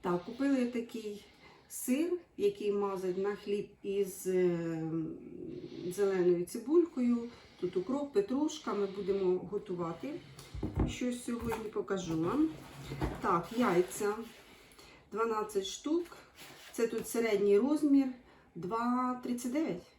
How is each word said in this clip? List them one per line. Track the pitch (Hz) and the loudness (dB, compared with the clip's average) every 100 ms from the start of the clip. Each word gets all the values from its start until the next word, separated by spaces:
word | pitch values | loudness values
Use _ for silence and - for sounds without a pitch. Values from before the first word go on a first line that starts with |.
Так, | 185 175 | 0 -2
купили | 208 240 277 262 240 | -2 -2 2 4 2
такий | 233 226 226 214 208 - - - - _ | 0 -4 -8 -8 -10 -14 -20 -20 -20 _
сир, | - - 262 339 349 - - | -10 0 2 2 0 -4 0
який | 202 202 208 | 0 2 0
мазать | 202 202 190 185 180 | 0 0 0 -2 0
на | 196 196 | 0 -2
хліб | - 208 - - | -4 -4 -4 -8
із, | 202 196 196 - 185 | -4 0 0 -2 0
е, | 185 180 170 165 165 160 165 156 - - - - - - - 175 | 4 4 2 -2 -2 -2 -2 -4 -8 -14 -12 -12 -10 -12 -8 -8
зеленою | 180 196 190 180 175 | 0 0 4 4 4
цибулькою. | 175 240 240 330 330 - 247 240 240 - - - | 2 -6 4 4 4 2 2 2 -2 -12 -20 -6
Тут | 180 180 | -2 -2
укроп, | 180 277 285 | 0 -2 0
петрушка, | 202 196 262 311 - - | 0 2 0 0 -2 -4
ми | 202 196 | -2 -2
будемо | 196 190 196 185 180 | -4 -2 0 2 0
готувати | 180 202 - 175 170 170 269 311 - - - - - - - | -2 -6 -6 -4 -4 -6 -8 -10 -12 -20 -14 -6 -4 0 0
щось | - 247 247 | 0 -4 -4
сьогодні, | - 240 233 220 214 | -6 -6 -4 -6 -6
покажу | 208 185 196 180 160 | -6 -2 -4 -2 -2
вам. | 170 269 320 - - - - - - - | 0 2 2 0 -14 -16 -12 -4 -4 -2
Так, | 339 175 - 233 | 2 2 2 2
яйця, | 226 175 180 - 208 220 226 - - - - - - - - | 4 4 2 0 -2 -2 -8 -14 -20 -20 -20 -20 -20 -20 -10
дванадцять | 196 233 220 208 196 190 | -2 0 0 -2 -2 -4
штук, | - 285 330 349 - - - - - - | -6 -2 0 -2 -12 -20 -20 -20 -18 -14
це | - 233 | -2 -2
тут | 226 - | -2 -4
середній | 233 226 202 202 202 | 0 2 4 6 6
розмір, | 254 302 302 277 262 247 - - - | 6 2 6 6 6 -2 -18 -20 -18
два | - 170 226 240 247 254 247 | -10 -4 0 2 2 0 -2
тридцять | 247 240 254 | -4 -4 -2
дев'ять. | 285 302 175 - | 0 0 -4 -8